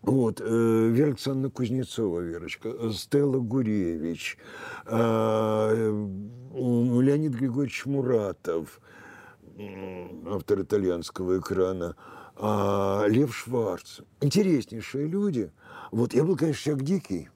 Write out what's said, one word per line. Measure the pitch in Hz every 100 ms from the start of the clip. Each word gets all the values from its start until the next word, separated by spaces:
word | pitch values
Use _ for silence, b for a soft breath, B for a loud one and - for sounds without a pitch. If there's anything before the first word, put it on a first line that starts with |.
Вот, | - 131 117 104
э, | 110 113 117 113 113
Вера | 117 151
Александровна | 120 135 135 135
Кузнецова, | - 120 131 127 - 107 85
Верочка, | 85 85 85 - 113
э, | 117 117
Стелла | 101 - 143 143 131
Гуревич, | 117 135 113 104 87 82 80 80 - - B B B B -
э, | 117 117 113 110 110 110 107 107 113 110 104 104 95 104 120 127
м, | 131 127 120 123 120
Леонид | 135 143 156
Григорьевич | 120 135 120 135 - 135
Муратов, | 139 123 117 101 87 - 82 76 - B B B B B B - -
м, | 101 95 95 92 87 80 80
автор | 98 - 101
"Итальянского | 92 107 92 87 82 - 92 95
экрана", | - 95 92 92 85 - B B B -
а, | 107 104 101 101 98 101 104
Лев | 113 143 120
Шварц. | 117 123 107 87 - - - _
Интереснейшие | 143 196 196 151 - 113 101 135 156
люди. | 190 202 131 92 _ B B B
Вот, | 113 117
я | 120
был, | 156 156
конечно, | 160 143
человек | 156 143
дикий. | 139 190 - 90 71